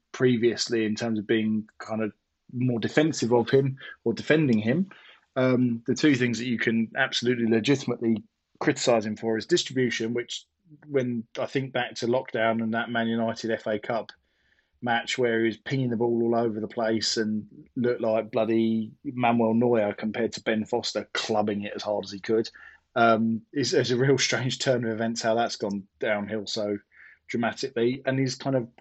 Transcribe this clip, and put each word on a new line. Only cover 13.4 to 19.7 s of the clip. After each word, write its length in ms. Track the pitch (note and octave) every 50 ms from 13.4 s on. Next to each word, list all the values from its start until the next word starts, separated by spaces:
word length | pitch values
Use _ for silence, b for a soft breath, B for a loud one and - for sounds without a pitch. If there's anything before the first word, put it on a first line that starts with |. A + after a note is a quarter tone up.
| - A2+
F 160 | A2+ G#2+ - A2+
A 120 | A2 G#2
Cup 320 | - - A#2+ A2 F#2+ - - _ _ _ _ _ _ _ _ _ _ _ _ -
match 360 | - A#2+ A#2 A#2 G#2+ - - -
where 220 | B2 A#2+ A2+ A2+
he 80 | A2+ A2+
was 100 | G2+ -
pinging 320 | - - C#3 C3+ C3 B2
the 80 | A#2 G#2+
ball 240 | A#2+ A#2+ A#2+ A#2 A#2
all 120 | A#2 A#2
over 240 | A#2 A#2 A#2 G#2 A2
the 80 | G#2+ G#2
place 500 | - B2 A2+ A2 A2+ A2 G#2 - - A#2
and 300 | A2 G#2+ G#2+ G#2+ G2+ - - - - - -
looked 260 | C3 A#2 B2 B2 -
like 300 | A2+ A2 A2 A2+ A2 G#2+
bloody 600 | - A#2 A2 G#2+ A2+ A2+ A2+ A2+ A2+ A2+ A2 A2 - _ -
Manuel 500 | D3 B2 B2 B2 - A#2+ A#2+ A2+ A2 A2
Neuer 380 | A2+ B2 A#2+